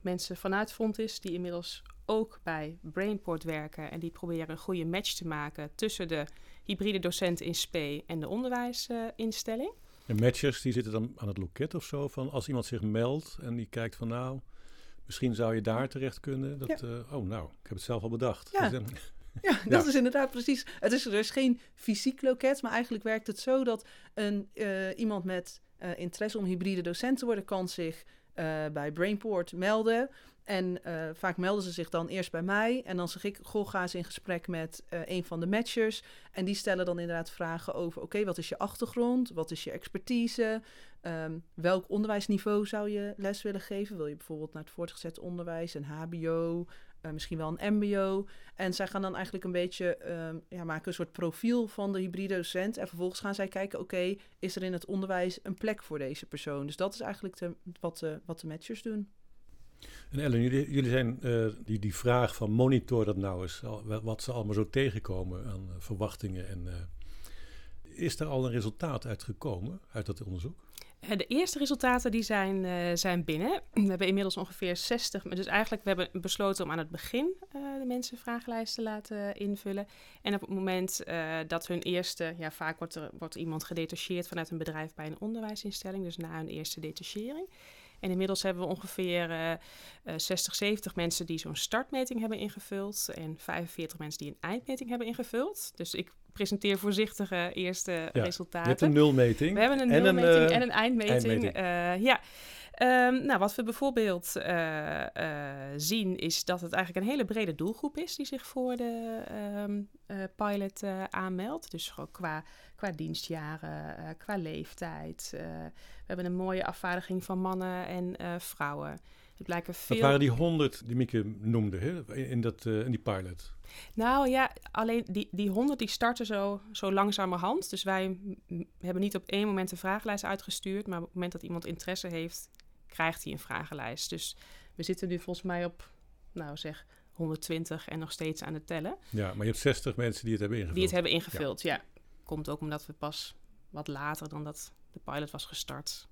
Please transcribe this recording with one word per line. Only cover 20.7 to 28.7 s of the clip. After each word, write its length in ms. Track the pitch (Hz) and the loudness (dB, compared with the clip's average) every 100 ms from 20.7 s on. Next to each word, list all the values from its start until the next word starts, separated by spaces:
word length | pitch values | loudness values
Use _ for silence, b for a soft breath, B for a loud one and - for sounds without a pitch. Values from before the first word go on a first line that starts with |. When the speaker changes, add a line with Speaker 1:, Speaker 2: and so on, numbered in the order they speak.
| B | B
Speaker 3:
Het 120 | 190 | 4
is, 140 | 254 247 | 4 4
er 80 | |
is 160 | 202 214 | 2 2
geen 300 | - 262 240 B | 4 4 4 B
fysiek 480 | - - 208 269 262 | -8 0 2 2 2
loket, 400 | 262 254 262 277 | 2 4 4 2
maar 100 | 233 | 2
eigenlijk 320 | 220 240 220 | 0 0 -2
werkt 220 | 220 220 220 | 0 -2 -2
het 120 | 208 | -4
zo 260 | - 262 | 2 4
dat 200 | 247 220 - B B | 4 0 -4 B B
een, 340 | - 208 208 202 | -2 0 0 -4
eh, 460 | - 208 190 190 - | -4 -2 0 -2 0
iemand 260 | 220 208 | 0 0
met, 360 | 180 185 180 - _ - | 0 -2 -4 -16 _ -10
eh, 220 | 180 175 | -8 -4
interesse 400 | 175 - 214 220 | -6 -2 -2 0
om 60 | |
hybride 360 | 190 185 185 185 | 0 0 0 0
docent 380 | 170 175 247 262 | 0 0 2 2
te 60 | |
worden, 200 | 240 214 | 2 0
kan 240 | 196 190 180 | 0 -2 -2
zich, 360 | - 165 160 - b b | -2 -4 -4 -14 b b
eh, 100 | - 160 156 151 | -4 -2 0 -2